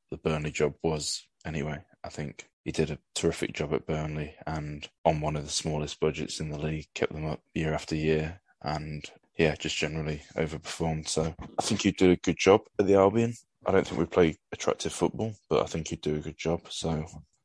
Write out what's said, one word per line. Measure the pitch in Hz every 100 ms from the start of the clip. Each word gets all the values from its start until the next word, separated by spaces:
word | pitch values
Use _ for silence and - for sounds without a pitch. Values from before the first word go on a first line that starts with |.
| -
the | -
Burnley | 80 78 76
job | 76 73 -
was | 82 78 71 - - _
anyway. | 82 78 76 73 - _
I | -
think | - 73 - - _
he | -
did | - 78
a | 73 _
terrific | - 82 - -
job | - 73
at | 80 -
Burnley, | 78 78 76 73 - -
and | 78 76 73 - _
on | 82 78
one | 76 76
of |
the | 73
smallest | - 80 76 73 -
budgets | 78 76 - -
in | 78
the | 73
league, | 76 78 73
kept | - -
them | 78 78
up | - _
year | - 78
after | 78 -
year, | 78 78 78 78 90 _ _
and | - 78 78 76 - - _ -
yeah, | 80
just | 73 78 -
generally | 78 80 76 76 - -
overperformed. | 80 76 - - 82 78 76
So | - 80 - - -
I |
think | - 104
he'd | 98 -
do | 92
a | 90
good | - 82
job | 95 104 - -
at | 95
the | 98
Albion. | 98 110 117 117 _ _
I | 92
don't | 95 -
think | -
we | 85
play | - 82 78 -
attractive | - - - -
football, | - 85 - 110 107 -
but | -
I | -
think | 82 80
he'd | 82
do | 78 76
a |
good | 76 76
job. | 80 85 -
So, | - 87 78 80 78 - _